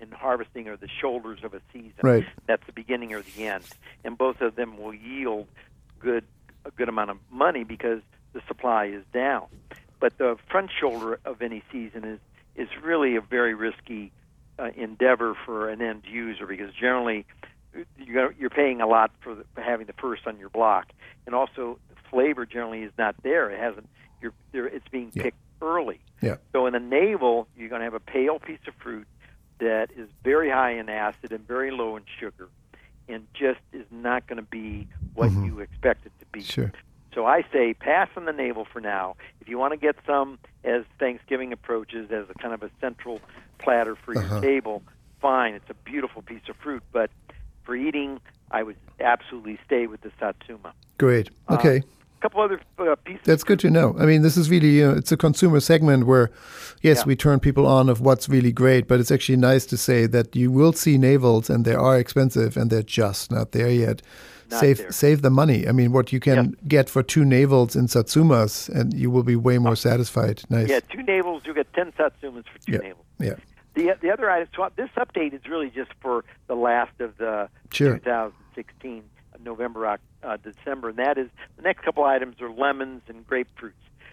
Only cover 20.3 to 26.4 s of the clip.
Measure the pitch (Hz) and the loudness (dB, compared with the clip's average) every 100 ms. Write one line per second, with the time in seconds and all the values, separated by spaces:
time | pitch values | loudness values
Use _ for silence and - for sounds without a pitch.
20.3 | 104 98 113 113 95 - _ - _ - | -14 -10 -2 0 0 -4 _ -20 _ -8
21.3 | 123 131 - 120 120 _ _ _ 127 147 | -6 -6 -8 -12 -14 _ _ _ 0 0
22.3 | 131 117 120 117 113 107 - 107 - 131 | -2 -8 -10 -10 -12 -12 -6 -6 -4 -4
23.3 | 165 110 98 117 101 - _ _ _ 117 | -2 -2 -6 -8 -10 -18 _ _ _ -16
24.3 | - _ 135 123 143 - 131 117 - 123 | -16 _ -10 -8 -10 -12 -12 -10 -8 -8
25.3 | - _ - 160 175 123 - _ - 117 | -10 _ -12 -6 -4 -6 -10 _ -8 -6
26.3 | - | -6